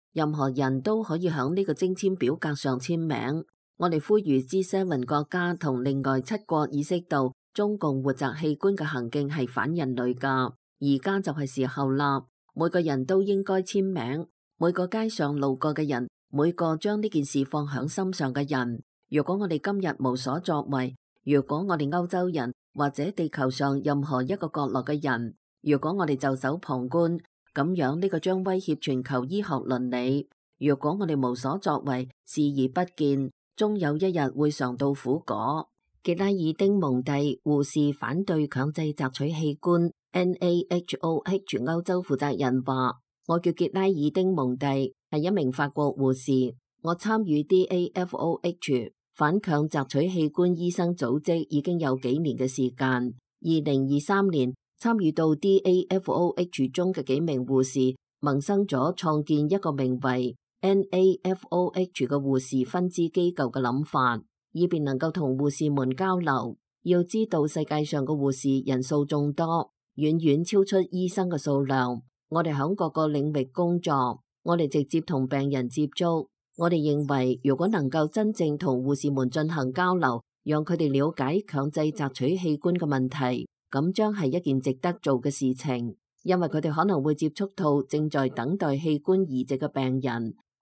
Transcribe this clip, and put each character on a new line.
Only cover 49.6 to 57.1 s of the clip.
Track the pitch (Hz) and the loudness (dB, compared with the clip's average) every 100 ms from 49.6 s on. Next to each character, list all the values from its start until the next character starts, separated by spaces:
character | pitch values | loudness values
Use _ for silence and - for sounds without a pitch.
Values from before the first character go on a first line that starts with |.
| 151 | 2
摘 | 151 135 | -2 0
取 | 139 175 | 0 2
器 | 180 151 | 2 0
官 | 165 180 170 | 2 2 2
醫 | 175 | 0
生 | 175 175 175 | 0 -2 0
組 | 120 147 | 0 0
織 | 180 170 151 | 0 0 0
已 | 147 | -2
經 | 175 175 | 0 0
有 | 143 131 | 0 0
幾 | 127 147 | 0 0
年 | 156 127 | 0 0
嘅 | 127 | -2
時 | 127 127 | 0 -2
間。 | 123 131 127 123 127 _ _ | 0 0 0 -2 -6 _ _
二 | 165 160 147 | 0 0 2
零 | 135 135 | 2 2
二 | 143 | 0
三 | 170 196 196 | 2 2 2
年， | 156 127 135 _ - | 2 0 -2 _ -6
參 | 233 226 | -2 2
與 | 160 | 2
到 | 151 160 | 2 2
D | 151 196 196 | 2 4 4
A | 190 185 - 190 | 4 2 2 -2
F | 175 | 0
O | 156 175 - | 0 0 0
H | 175 - 127 | -4 0 -2
中 | 151 180 | 0 0
嘅 | 180 | 0
幾 | 139 | 0